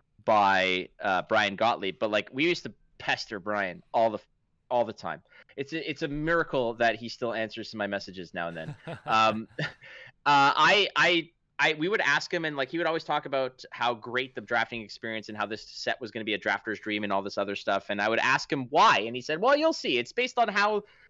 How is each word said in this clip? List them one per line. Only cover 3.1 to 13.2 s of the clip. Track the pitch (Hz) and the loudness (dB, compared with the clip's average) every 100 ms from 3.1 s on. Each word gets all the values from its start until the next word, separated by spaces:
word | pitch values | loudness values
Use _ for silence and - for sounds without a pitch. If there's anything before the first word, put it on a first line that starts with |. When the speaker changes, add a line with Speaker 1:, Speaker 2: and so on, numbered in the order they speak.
| 131 - 104 | -4 -4 -8
Speaker 1:
Brian | 92 104 95 87 _ | -4 -2 -2 -6 _
all | 127 113 | 2 2
the, | 104 - _ _ _ - | 0 -8 _ _ _ -2
all | 123 113 | 0 0
the | |
time. | - 85 80 - - - - | -4 -8 -8 -12 -20 -14 -12
It's | 135 | -8
a, | 160 - | -6 -6
it's | 147 | -6
a | 160 | -6
miracle | 147 156 170 160 139 117 113 | -4 0 0 0 0 -2 2
that | 117 104 | 0 0
he | 113 | -6
still | - 120 | -6 -4
answers | 107 110 113 104 | -2 -4 -6 -10
to | 110 | -6
my | 101 | -4
messages | 101 101 92 85 | -4 -6 -12 -10
now | 90 85 | -6 -6
and | 82 | -6
then. | 80 - - | -12 -12 -14
Speaker 2:
<laughs> | 165 - | -10 0
Speaker 1:
Um, | 110 110 110 110 | 2 4 0 -6
<laughs> | - | -8
uh, | 156 - - - - _ 143 | -8 -10 -20 -20 -20 _ 4
I, | 143 139 - 160 202 190 - | 6 6 6 4 4 2 2
I, | 165 175 160 _ _ - | 4 4 -2 _ _ 0
I, | 156 156 | 0 0
we | 170 | 0
would | 208 | 0
ask | 139 151 - | 2 0 0
him, | 175 160 | -4 -2
and, | 143 | -4
like, | 131 | -4
he | 165 | -2
would | 165 | -2
always | 165 | -2
talk | - 151 | -2 -4